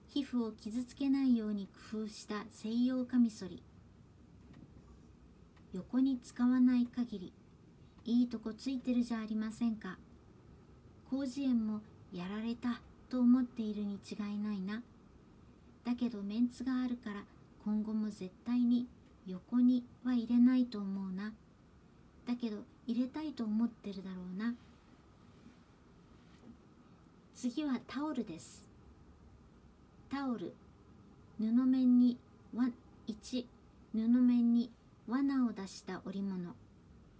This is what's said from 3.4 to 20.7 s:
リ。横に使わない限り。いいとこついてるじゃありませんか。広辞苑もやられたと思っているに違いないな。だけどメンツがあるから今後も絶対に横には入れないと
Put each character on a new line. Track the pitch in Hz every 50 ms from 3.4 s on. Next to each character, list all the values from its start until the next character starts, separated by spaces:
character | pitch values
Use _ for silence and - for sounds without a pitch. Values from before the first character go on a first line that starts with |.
| 190 180
リ。 | 170 - - - - - - - - - - - - - - - - - - - - - - - - - - - - - - - - - - - - - - - - - - - -
横 | 185 175 - - 254
に | 262 269 269 247
使 | - - - - 247
わ | 247 254 254
な | 254 254 254
い | 247 240
限 | 240 - 247 240 - 214 190
り。 | 180 - - - - - - - - - - - - - - - -
い | 247 240 240 247
い | 240
と | - 214
こ | - 220 214
つ | - - 262
い | 277 247
て | 254 254 247
る | 247 233
じ | - 233
ゃ | 220
あ | 220
り | 214 220
ま | 214 214 220
せ | 214 - 240
ん | 233 214
か。 | 214 - 185 185 - - - - - - - - - - - - - - - - - - - - - - -
広 | 262 269 277 254
辞 | 247 277 277
苑 | 262 247 226 220
も | 214 214 208 - - - - - - 190
や | 175 175 185
ら | 202 214 220
れ | 233 233
た | - - 247 233 - - - - - - -
と | - 254
思 | 247 240 247 262
っ | 254
て | 240 - - 220
い | 214 208
る | 208 208
に | 202 202 196 -
違 | - 202 196 208 208 208
い | 208
な | 208 214 208
い | 196
な。 | 185 190 214 226 240 - - - - - - - - - - - - - - - - - - - -
だ | 240 247
け | 240 247 226
ど | 233 202 202
メ | 202 208 226
ン | 247 240
ツ | - - 247
が | 262 254 254 254
あ |
る | 254 247
か | 240 - 214 208
ら | 208 196 - - - - - - - -
今 | 208 214 214 208
後 | 214 220
も | 220 214 214
絶 | 196 - 185 185 - - -
対 | 240 240 247
に | 247 240 247 240 247 - - - - - - - -
横 | 185 185 180 - - 240 247
に | 247 247 254 247 240 - - - -
は | 247 254
入 | 240 220
れ | 233 240 240
な | 240 254 254
い | 254 247
と | 240